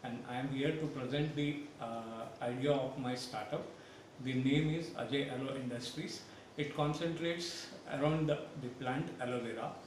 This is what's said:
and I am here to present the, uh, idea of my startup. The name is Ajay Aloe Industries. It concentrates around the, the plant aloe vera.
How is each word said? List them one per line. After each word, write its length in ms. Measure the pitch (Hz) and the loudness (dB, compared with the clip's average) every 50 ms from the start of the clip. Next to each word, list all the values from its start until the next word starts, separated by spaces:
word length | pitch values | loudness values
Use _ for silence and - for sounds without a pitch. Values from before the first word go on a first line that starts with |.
| - | -4
and 200 | 123 117 - - - | -4 -6 -6 -6 -4
I 60 | 123 | -2
am 140 | 127 135 139 | 0 0 0
here 220 | 135 131 139 151 | 2 4 4 4
to 160 | 160 156 156 147 | 4 2 0 -2
present 480 | - 139 127 127 131 147 151 156 - | -2 -2 -2 0 2 2 2 2 2
the, 260 | 147 147 143 147 - - - - - | 2 2 2 2 0 -4 -8 -8 -6
uh, 440 | 117 117 113 117 113 113 113 113 113 - - - | -6 -4 -4 -4 -4 -6 -6 -6 -6 -8 -6 -2
idea 300 | 123 120 123 127 131 147 | -2 0 0 2 4 4
of 260 | 143 135 127 127 - - | 4 4 4 0 0 -2
my 160 | 131 127 127 | 0 0 0
startup. 500 | 127 - - - 107 107 - 147 156 - - - - - - - - - - - - 131 | -2 -4 -4 -4 -4 -2 -2 -2 -2 -4 -4 -10 -14 -16 -16 -16 -16 -18 -18 -12 -6 -4
The 100 | 127 131 | 0 2
name 360 | 127 131 135 139 151 156 151 | 4 4 6 6 6 6 4
is 180 | 156 165 170 - | 2 2 0 -4
Ajay 400 | - - - - 139 143 127 - | -4 -4 -2 2 2 2 2 2
Aloe 240 | 123 127 135 135 135 | 0 -2 -2 -2 -2
Industries. 680 | 135 127 123 120 120 - - - 151 175 185 - - - - - - - - - | -2 -2 -2 -4 -4 -4 -6 -6 -4 -4 -4 -6 -8 -10 -14 -16 -16 -16 -14 -2
It 200 | - 147 147 - | -2 -2 -2 2
concentrates 920 | - 151 151 156 - 170 165 160 147 165 170 170 170 175 - - - - - - - - - | 2 2 2 2 2 0 0 0 2 2 0 0 0 -2 -4 -4 -6 -8 -10 -10 -12 -8 -4
around 360 | - 139 139 151 156 160 156 147 | 0 4 4 6 6 6 6 4
the, 100 | 147 147 - - - 147 | 4 2 2 -6 -8 -6
the 60 | 127 123 120 - | -6 -6 -4 -2
plant 300 | 135 127 127 143 - - - - | 0 0 2 2 0 -2 -2 -2
aloe 200 | 127 120 123 120 | 0 0 0 0
vera. 320 | 113 113 107 110 - - - - - | 0 -2 -4 -2 -4 -4 -4 -6 -12